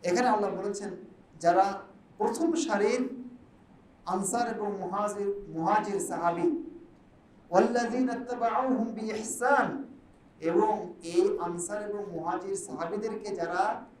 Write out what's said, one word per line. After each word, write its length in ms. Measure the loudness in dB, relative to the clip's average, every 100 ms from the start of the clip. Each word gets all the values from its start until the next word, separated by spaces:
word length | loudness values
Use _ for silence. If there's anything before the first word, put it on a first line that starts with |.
এখানে 260 | 0 2 4
আল্লাহ 220 | 2 0
বলেছেন, 400 | -2 -4 -6 -8 -10 -14 -20 -20 -2
যারা 420 | 4 6 4 2 -12 -20 -20 -2
প্রথম 360 | -2 2 0
সারির 540 | 2 0 2 2 2 -2 -6 -14 -16 -20 -20 -20 -20 -20 -16 -4
আনসার 500 | -2 0 0 0 -2
এবং 220 | -4 -4
মুহাজির, 680 | -4 -2 -2 -2 -2 -4 -6
মুহাজির 520 | -4 2 2 2 -4
সাহাবী, 500 | -4 0 0 2 2 2 -4 -14 -20 -20 -20 -20 -20 -20 2
"ওয়াল্লাযিনা 640 | 4 6 4 0 0 0
ইত্তাবাউহুম 680 | -2 -6 -2 0 2 2 2
বিইহসান", 1000 | 0 -4 -6 -6 -6 -2 4 4 2 -2 -10 -16 -20 -20 -20 -6
এবং 540 | 0 4 4 2 -2 -10
এই 360 | -2 4 4 2
আনসার 520 | -2 -4 -4 -6 -4
এবং 140 | -6 -6
মুহাজির 440 | -6 -4 -4 -4 -6
সাহাবীদেরকে 800 | -6 -6 -4 -4 -4 -6 -6 -4
যারা 480 | -2 0 0 -2 -8 -20